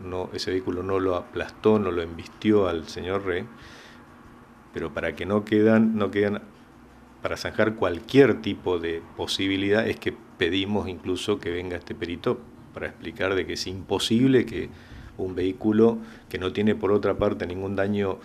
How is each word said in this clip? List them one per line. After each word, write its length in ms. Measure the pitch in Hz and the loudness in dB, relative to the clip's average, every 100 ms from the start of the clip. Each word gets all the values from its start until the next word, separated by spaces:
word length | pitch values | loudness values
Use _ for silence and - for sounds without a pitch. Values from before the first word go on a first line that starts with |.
no, 280 | 92 92 90 | -8 -6 -6
ese 180 | 87 - | -6 -2
vehículo 320 | 92 95 90 | -2 -2 -4
no 160 | 95 95 | -2 0
lo 160 | 92 | 2
aplastó, 640 | 87 - 87 82 - 110 107 | 0 -4 -6 -8 0 4 4
no 140 | 95 | 2
lo 80 | 87 | -2
embistió 640 | 82 82 - - 107 104 92 | -4 -8 -14 -2 4 4 4
al 220 | 82 76 | 0 -6
señor 380 | - 87 98 98 | -8 -4 -4 -2
Re, 180 | 90 110 - - - - - - - - - - - - | -4 -6 -14 -20 -20 -20 -20 -20 -20 -20 -20 -20 -20 -14
pero 220 | - 80 | -10 -8
para 200 | 73 82 | -6 -6
que 120 | 78 87 | -4 -2
no 180 | 104 | -2
quedan, 540 | 104 107 107 110 113 110 | 2 4 6 6 4 2
no 120 | 98 | 0
quedan, 300 | 101 101 101 - - - - - - - - | 2 0 -2 -10 -20 -20 -20 -20 -20 -20 -10
para 160 | 87 85 | -6 -6
zanjar 380 | 90 87 107 | -4 0 0
cualquier 680 | 107 92 85 - 131 131 98 | 2 -2 -2 2 6 6 6
tipo 380 | 101 92 95 87 | -2 -4 -2 -2
de 240 | 85 82 82 - | -2 -6 -8 -8
posibilidad, 680 | 85 - 98 98 98 104 107 | -6 -2 0 0 2 2 2
es 140 | 104 | -2
que 140 | 101 - - - | -6 -8 -10 -2
pedimos 500 | 85 95 95 104 92 | 0 0 0 -2 -4
incluso 500 | 85 95 90 - 104 | -6 -4 -4 -2 -2
que 120 | 85 | -4
venga 260 | 87 90 85 | -6 -6 -8
este 180 | - | -10
perito 460 | - 87 87 123 117 - - - | -8 -8 -4 -2 -2 -6 -20 -16
para 140 | - 80 | -10 -10
explicar 480 | - - - 95 | -10 -10 -4 0
de 100 | 98 | 0
que 80 | 82 | -2
es 140 | 87 95 | -4 -8
imposible 800 | 95 85 95 - 113 135 131 - | -8 -2 -2 2 4 6 4 2
que 240 | 92 - - - - - - | -4 -8 -12 -18 -18 -14 -8
un 160 | 95 | -6
vehículo 640 | 90 92 92 107 107 113 113 - - - | -2 -2 0 2 6 6 4 -6 -18 -10
que 80 | 113 | -4
no 160 | 92 | -4
tiene 200 | 101 107 | 0 2
por 160 | 98 98 | 2 2
otra 280 | 104 101 95 | 2 2 2
parte 280 | 104 101 107 | 0 0 -4
ningún 300 | 90 98 98 | -6 -4 -2
daño 420 | 101 101 98 - | 0 0 -2 -4